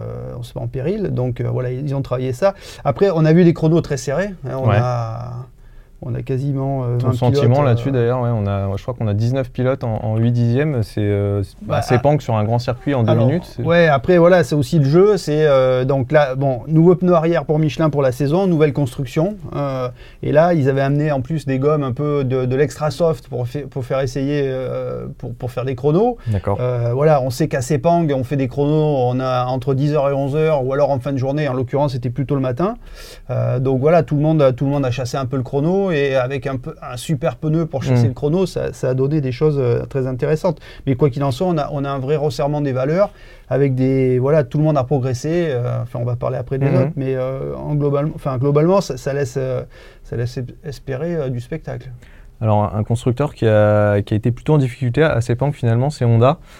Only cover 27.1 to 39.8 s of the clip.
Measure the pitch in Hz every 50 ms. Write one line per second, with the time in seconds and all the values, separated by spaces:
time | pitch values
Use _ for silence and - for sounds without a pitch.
27.1 | 123 139 127 131 120 - 160 131 - 139 123 - 160 135 120 170 170 170 170 151
28.1 | 143 131 127 - 151 135 135 123 131 143 143 147 151 156 151 151 147 135 123 123
29.1 | 123 131 131 127 127 123 123 127 131 131 120 139 135 131 143 147 147 151 135 139
30.1 | 139 135 139 135 139 156 156 160 156 139 127 131 135 143 147 131 139 131 120 151
31.1 | 139 131 127 135 139 151 151 139 127 131 127 120 - 139 147 143 123 123 120 127
32.1 | 123 - 135 120 147 139 135 131 127 123 175 208 240 - - - - - - -
33.1 | - - - - 123 120 117 120 123 127 131 131 135 127 127 156 165 135 123 -
34.1 | 151 143 147 156 160 156 143 131 123 120 143 135 143 143 139 127 120 139 127 123
35.1 | - 139 135 120 143 135 120 - - 143 143 170 185 196 196 190 170 143 139 139
36.1 | 135 135 123 127 143 135 123 139 135 127 123 160 151 - - 139 123 120 - -
37.1 | 160 123 165 160 120 - - 156 156 165 165 151 - 131 - 135 127 123 117 113
38.1 | 123 - 151 147 156 190 190 170 - 135 131 135 - - - 131 127 131 131 139
39.1 | 151 156 135 131 120 - 156 156 147 139 127 120 - 127